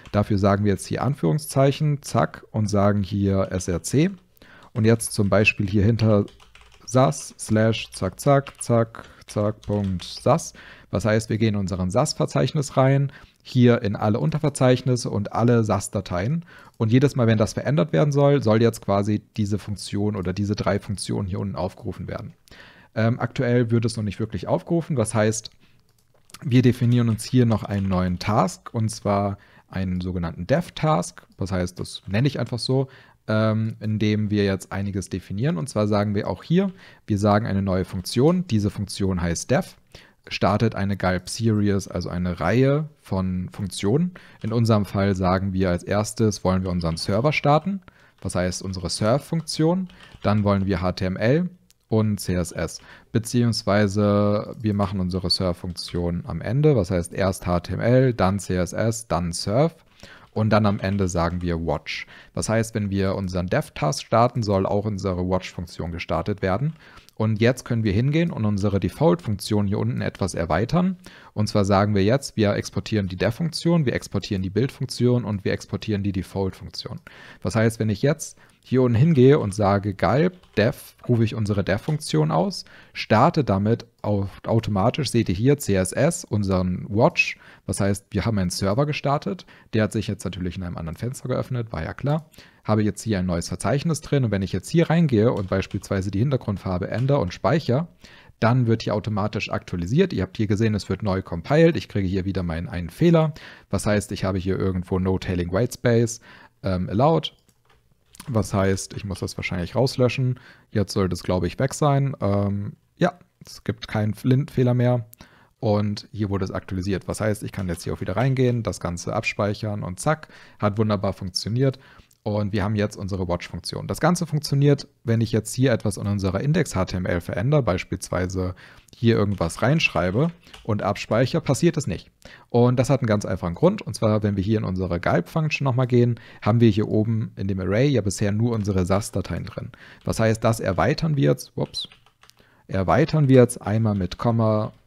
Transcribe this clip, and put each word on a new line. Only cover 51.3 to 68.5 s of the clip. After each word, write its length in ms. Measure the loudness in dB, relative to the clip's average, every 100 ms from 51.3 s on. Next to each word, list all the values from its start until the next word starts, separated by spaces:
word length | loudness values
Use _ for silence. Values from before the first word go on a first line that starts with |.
| 2 0 -6 _ _ -2
und 300 | 0 2 0
C 140 | -2
S 180 | -2 -2
S. 300 | -4 -6 -8 -18 -20 _
Beziehungsweise 1400 | -4 0 0 2 0 2 2 2 2 2 4 2 0 -4 -6
wir 140 | -2
machen 260 | 0 0 -2
unsere 300 | -2 -2 -2
Serve-Funktion 920 | -2 -2 -2 -6 -10 -6 -4 -2 -4 -6
am 140 | -8
Ende. 340 | -2 2 4 4
Was 160 | 2
heißt 220 | 0 -2
erst 340 | -2 0 0 0
H 140 | -2
T 120 | -2
M 60 | -2
L, 340 | 2 4 4
dann 260 | 2 0 0
C 160 | -2 -2
S 180 | -2
S, 340 | -2 -2 -2 -4
dann 240 | -2 -2
Serve. 440 | -4 -2 0 0 -2 _ _ -20 -20 -12
Und 160 | -2 2
dann 160 | 4 4
am 140 | 0
Ende 280 | -2 0 0
sagen 340 | 0 0 0
wir 240 | -2 -2 -2
Watch. 400 | -4 -4 -12 -12 -20 -14 -8
Das 140 | -2
heißt, 260 | 0 0 -2
wenn 160 | -2
wir 240 | 0 0 0
unseren 320 | -2 -2 0
Dev-Task 580 | -2 -2 -4 -4 -4 0
starten, 380 | 2 2 2
soll 240 | 0 2 2
auch 180 | 0 -2
unsere 420 | -4 -4 -2 0
Watch-Funktion 640 | -2 -4 -12 -12 -8 -8
gestartet 520 | -8 -4 -4 -2 -2
werden. 300 | 0 0 -2 -6 -16 -20 -18 -4
Und 260 | -2 2
jetzt 240 | 2 0 -2
können 180 | -2
wir 100 | 2
hingehen 360 | 2 2 2 0
und 160 | 0
unsere 340 | -2